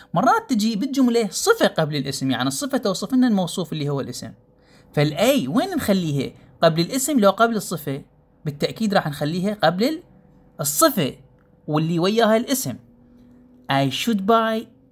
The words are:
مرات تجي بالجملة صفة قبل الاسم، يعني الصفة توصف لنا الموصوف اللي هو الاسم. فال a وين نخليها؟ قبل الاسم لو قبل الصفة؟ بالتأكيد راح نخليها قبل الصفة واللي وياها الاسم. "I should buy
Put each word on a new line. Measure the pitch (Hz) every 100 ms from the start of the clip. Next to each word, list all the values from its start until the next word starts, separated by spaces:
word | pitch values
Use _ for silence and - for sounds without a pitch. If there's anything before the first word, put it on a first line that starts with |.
| -
مرات | 165 277 440 440
تجي | 247 214 214
بالجملة | 277 269 247 233 208
صفة | - 381 453 220
قبل | - 151 147
الاسم، | 135 135 135
يعني | 117 131
الصفة | 139 285 254
توصف | 214 180 202
لنا | 254 247
الموصوف | 202 170 - 170
اللي | 156 143
هو | 143
الاسم. | 117 - 113 - _ _ _ _ _
فال | - 147 151
a | 226 285 127
وين | 196 381 349
نخليها؟ | - 190 165 143 - - - -
قبل | 165 160
الاسم | 170 262 294 285
لو | 202
قبل | - 233 214
الصفة؟ | - 180 - 139 - _ _ _
بالتأكيد | 147 143 156 139 220
راح | 196 156
نخليها | 143 147 175 190
قبل | 208 175 180 254 320 - - _ _ _ -
الصفة | 147 - 330 233 139 - - _ _ _ -
واللي | 151 160 170
وياها | 185 214 214 220
الاسم. | 240 262 135 - - _ _ - - - - - -
"I | 139 139
should | 127 - 214
buy | 190 226 226 220 - _ _